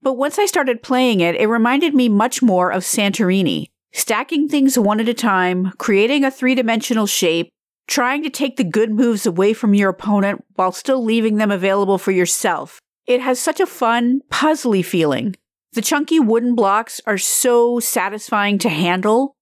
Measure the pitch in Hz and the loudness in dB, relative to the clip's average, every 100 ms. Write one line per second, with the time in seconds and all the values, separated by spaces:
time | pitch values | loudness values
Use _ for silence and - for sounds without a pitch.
0 | 277 254 277 349 403 359 262 233 - 254 | -2 -2 -2 0 -2 0 -2 -4 -2 2
1 | 254 214 170 170 214 233 233 269 330 285 | 2 2 0 2 0 2 2 2 2 2
2 | 247 202 233 - 247 180 180 185 180 - | 2 2 0 -2 -2 0 0 -2 -4 -2
3 | 202 196 190 190 170 82 - _ _ - | -2 0 0 2 0 -2 -8 _ _ -10
4 | - 214 269 311 294 294 269 262 202 208 | -4 -4 -2 -2 0 2 2 2 0 0
5 | 226 240 233 190 180 180 185 - - 196 | -2 -2 0 2 2 0 -4 -4 0 2
6 | 226 285 269 262 254 254 233 226 - 226 | 2 2 0 0 0 0 0 -2 0 -2
7 | 208 - 180 165 170 _ _ _ - - | 0 0 0 0 -4 _ _ _ -6 -2
8 | 247 285 302 - 277 - 190 208 226 214 | 0 -2 -6 -4 -6 -2 -2 0 0 2
9 | 240 214 220 170 202 220 208 202 196 185 | 2 0 -2 0 0 2 2 2 2 -2
10 | 214 208 202 202 - - 185 180 - 262 | 0 0 0 -4 -10 -4 -4 -2 -2 0
11 | 226 226 220 214 214 196 190 196 196 196 | 2 0 2 0 0 0 0 0 2 0
12 | - 185 175 - 208 165 147 - _ _ | 0 0 0 0 -2 -4 -6 -18 _ _
13 | - 247 262 247 - 311 370 - 233 233 | -2 -2 0 -2 -2 -2 -2 0 -2 0
14 | 240 269 - - 311 311 247 196 175 180 | 0 -2 -4 -2 0 0 0 0 0 0
15 | 156 127 156 185 _ _ _ - 214 294 | 0 0 -4 -8 _ _ _ -8 -2 -2
16 | 311 320 233 226 240 240 196 202 226 - | 0 2 2 2 0 0 2 0 -2 -10
17 | - 196 - - 254 240 240 240 226 - | -4 -4 -2 0 2 4 2 0 -2 -4
18 | 190 208 - 214 202 202 226 156 175 185 | -4 -6 -4 -2 0 0 0 -2 0 0
19 | 208 226 277 _ | 2 0 0 _